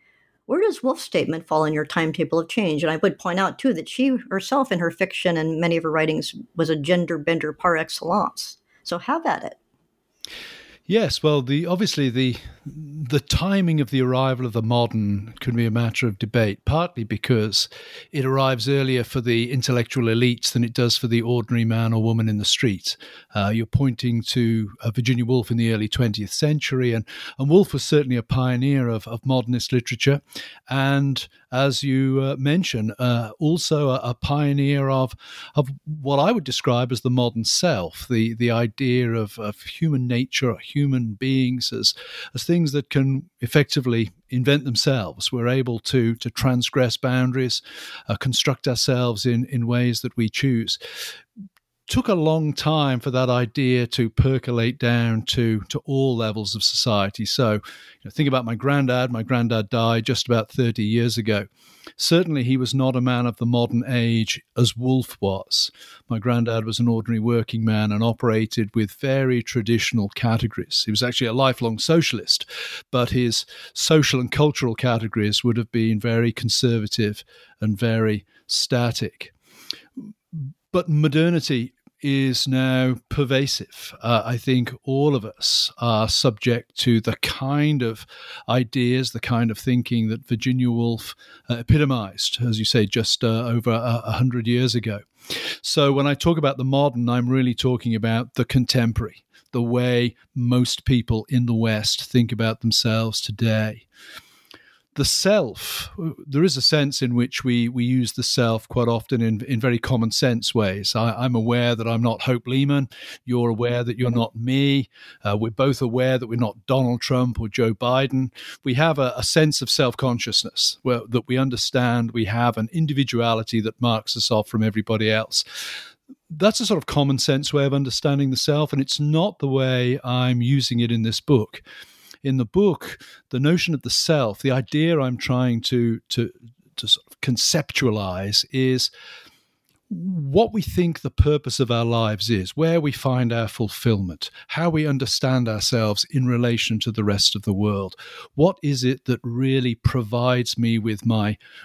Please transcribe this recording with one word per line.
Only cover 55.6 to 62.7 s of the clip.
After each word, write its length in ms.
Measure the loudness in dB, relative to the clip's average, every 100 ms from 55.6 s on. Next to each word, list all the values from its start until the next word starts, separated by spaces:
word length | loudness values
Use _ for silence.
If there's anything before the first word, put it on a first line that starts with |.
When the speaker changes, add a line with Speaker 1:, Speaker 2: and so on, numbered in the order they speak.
| -4
Speaker 2:
to 120 | -10
all 360 | -4 0 0 0
levels 400 | -2 -4 -6 -2
of 80 |
society. 640 | -2 0 2 2 0 -4 -4
So, 300 | 0 2 0
you 40 | -4 -20 -20 -20 -12
know, 60 |
think 180 | -2 0
about 160 | 0 -2
my 100 | -4
granddad. 560 | 0 0 2 0 0
My 120 | -4
granddad 460 | 0 0 2 0 0
died 360 | 0 2 2 0
just 200 | -2 2
about 240 | 0 0
thirty 340 | 0 0 0
years 340 | 0 2 2 0
ago. 300 | 0 0 -2 _ _ _ -20 -6
Certainly, 460 | 2 2 2 0
he 120 | 2 0
was 180 | 0